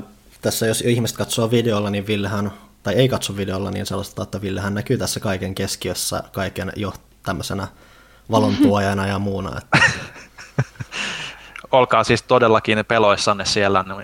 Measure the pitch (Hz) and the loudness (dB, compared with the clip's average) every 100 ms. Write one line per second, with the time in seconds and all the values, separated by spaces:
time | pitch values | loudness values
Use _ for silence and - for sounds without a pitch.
0 | - - _ - 110 - 113 113 123 120 | -6 -18 _ -4 -4 0 0 0 0 0
1 | 113 - 104 - 113 120 117 104 104 101 | 0 -4 -4 0 2 2 2 0 0 -2
2 | 98 104 98 104 101 - - _ 101 98 | -2 -2 -2 -2 -4 -8 -20 _ -2 2
3 | 135 110 - 98 98 95 98 95 98 98 | 2 2 -4 -6 -4 -4 -4 -6 -6 -6
4 | 98 - 101 98 101 95 98 104 127 120 | -8 -8 -8 -6 -6 -4 -4 -4 -2 -2
5 | 92 - 107 95 95 95 98 - 92 87 | -2 -4 -4 -2 -4 -4 -6 -4 -6 -4
6 | - - - - 95 - 92 - 98 - | -4 -6 -6 -6 -6 -6 -8 -6 -8 -8
7 | _ _ - 98 - 98 95 - - - | _ _ -6 -6 -4 -6 -8 -12 -20 -20
8 | _ _ - 110 107 101 147 101 98 98 | _ _ -2 2 2 4 4 4 2 0
9 | 98 98 101 98 95 - - - - - | 0 -2 -2 -4 -6 -8 0 2 2 0
10 | - - - - - - - - - - | -10 -16 -20 -20 -10 -4 -4 -6 -14 -8
11 | - - - - - - - 135 123 113 | -8 -8 -12 -14 -18 -16 2 4 6 4
12 | 110 117 - 127 117 110 - 107 104 117 | 4 2 4 4 6 4 4 0 2 4
13 | 104 98 - 101 90 107 101 95 95 98 | 4 4 2 0 0 0 2 2 0 -8